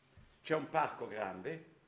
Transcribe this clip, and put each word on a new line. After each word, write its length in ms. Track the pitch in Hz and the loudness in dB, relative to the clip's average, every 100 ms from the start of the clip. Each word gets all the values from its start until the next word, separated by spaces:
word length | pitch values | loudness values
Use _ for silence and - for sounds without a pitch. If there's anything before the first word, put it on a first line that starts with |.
| _ - - - | _ -20 -20 -8
C'è 100 | - 156 | 0 0
un 140 | 143 | 4
parco 380 | 160 143 - 117 | 4 4 0 -6
grande, 580 | 107 95 92 123 160 - - | -2 -2 -2 -6 -8 -10 -20